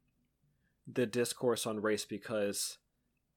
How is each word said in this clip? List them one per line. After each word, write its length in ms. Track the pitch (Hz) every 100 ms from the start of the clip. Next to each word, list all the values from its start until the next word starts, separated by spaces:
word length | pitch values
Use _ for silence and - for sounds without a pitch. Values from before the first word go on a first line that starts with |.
| _ _ _ _ _ _ _ _ -
the 200 | 123 120
discourse 580 | 120 120 - 127 113 120
on 160 | 107
race, 240 | 107 104 -
because, 720 | 104 - 107 101 98 - - _ _ _ _ _